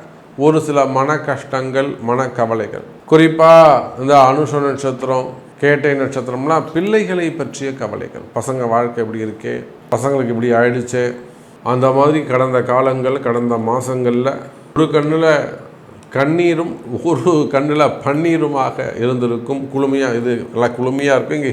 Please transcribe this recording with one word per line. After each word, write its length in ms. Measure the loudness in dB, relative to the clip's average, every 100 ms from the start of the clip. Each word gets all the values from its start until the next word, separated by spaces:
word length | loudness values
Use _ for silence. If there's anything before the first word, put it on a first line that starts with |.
| -16 -20 -18 0
ஒரு 240 | 2 2
சில 240 | 0 0 2
மன 340 | 0 0 -2
கஷ்டங்கள், 720 | -4 -6 -6 -6 -2 -2 -2 -4 -4
மனக்கவலைகள், 760 | -2 -2 -2 0 0 -4 -8 -14 -20 2
குறிப்பா 440 | 4 4 6 8 10 10 6 0 -6
இந்த 160 | 4 6
அனுஷ 380 | 6 4 0 0
நட்சத்திரம், 680 | -2 -2 -4 -4 -2 -2 -4 -10 -20 -2
கேட்டை 320 | 2 2 2
நட்சத்திரம்லாம் 760 | 0 -2 -4 -6 -4 0 0 0
பிள்ளைகளை 560 | -4 0 0 0 -2 -2
பற்றிய 400 | -4 -8 -6 -8
கவலைகள், 540 | -6 -8 -8 -10 -14 -8 -6
பசங்க 320 | -4 -2 0
வாழ்க்கை 360 | 0 0 -4
எப்படி 200 | -6 -6
இருக்கே, 320 | -8 -8 -8 -8 -10 -18 -6
பசங்களுக்கு 440 | -2 0 0 -2 -2
இப்படி 160 | 0
ஆயிடுச்சே, 540 | 2 2 0 -4 -4 -4 -6 -14 -20 -20 -10
அந்த 280 | -4 0 2
மாதிரி 300 | 4 2 2
கடந்த 380 | 0 0 0 0
காலங்கள், 640 | 0 2 2 0 -2 -2 -2
கடந்த 280 | -2 -2 -2
மாசங்கள்ல 760 | -2 -2 -4 -2 0 0 -2 -4 -12 -20 -8 -2
ஒரு 100 | 0
கண்ணுல 420 | 2 0 0 2 2 -2 -10 -18 -20 -20 -20 -8
கண்ணீரும் 640 | -2 0 2 2 0 -2 -8 -10 -6
ஒரு 300 | -2 0 2 2 2
கண்ணுல 320 | 0 0 2 2 0
பன்னீருமாக 760 | -2 -2 0 0 0 0 -2 -4 -6 -4
இருந்திருக்கும். 640 | -2 0 -2 -4 -4 -6 -4
குளுமையா, 360 | -2 0 0 0 -2
இது 180 | -2 -2 -4
நல்லா 180 | -2 -2 0
குளுமையா 380 | -4 -2 2
இருக்கும், 240 | 2 0 -4
இங்க 140 | -4